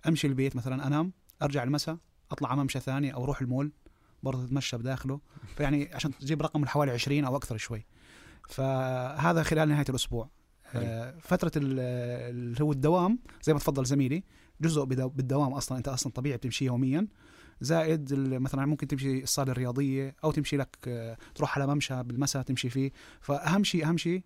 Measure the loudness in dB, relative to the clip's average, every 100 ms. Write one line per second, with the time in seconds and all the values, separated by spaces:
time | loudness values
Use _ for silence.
0 | 2 2 2 2 0 -2 -4 -4 0 0
1 | 0 -4 _ _ -2 0 0 0 -2 -8
2 | _ _ _ -4 0 2 0 -2 -2 -2
3 | -2 -2 -4 -2 0 0 -2 -6 -20 _
4 | _ _ -4 -2 0 -2 -2 -4 -4 -4
5 | -4 -6 -8 -20 -16 -4 0 2 0 -4
6 | -4 -4 -4 -2 0 0 0 2 2 2
7 | 0 2 2 -2 -2 -6 -6 -8 -10 -20
8 | -20 -20 -20 -20 -16 -4 0 0 0 -2
9 | -4 0 4 4 4 4 4 4 2 0
10 | 0 -2 -6 _ _ _ -8 -4 -2 -4
11 | -8 -12 0 2 2 0 0 0 -2 -2
12 | -4 -6 -6 -6 -6 0 0 2 4 6
13 | 6 2 -2 -4 2 2 2 0 2 4
14 | 4 0 -4 -20 -20 -2 2 2 0 0
15 | 0 -2 0 2 2 0 -4 -4 -4 -4
16 | -4 -4 -4 -4 -4 -2 0 2 2 2
17 | 0 -4 -20 -20 -20 -8 0 2 2 0
18 | 0 0 0 0 0 0 0 0 -2 -2
19 | 0 -2 0 0 0 0 -2 0 0 0
20 | -2 -2 0 0 0 0 -2 -6 -8 -8
21 | -8 -12 -16 -4 -2 0 2 2 0 -4
22 | -4 0 0 0 -2 -2 0 0 -2 -4
23 | -20 -18 -2 0 2 4 4 2 2 2
24 | 0 -2